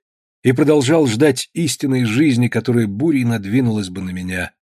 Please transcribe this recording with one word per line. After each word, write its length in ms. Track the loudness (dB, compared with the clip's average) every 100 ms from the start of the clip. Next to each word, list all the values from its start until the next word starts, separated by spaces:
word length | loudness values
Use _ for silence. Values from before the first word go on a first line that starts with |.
| _ _ _ _
и 80 | 0
продолжал 540 | 2 4 4 4 2 2
ждать 420 | 2 2 0 -6
истинной 500 | -4 -4 -4 -2 0
жизни, 440 | 0 2 2 2 0
которая 400 | 0 0 0 0
бурей 360 | -2 0 0
надвинулась 680 | 0 -2 -2 0 0 -2 -6
бы 120 | -8
на 80 | -10
меня, 440 | -8 -8 -6 -8 -12 _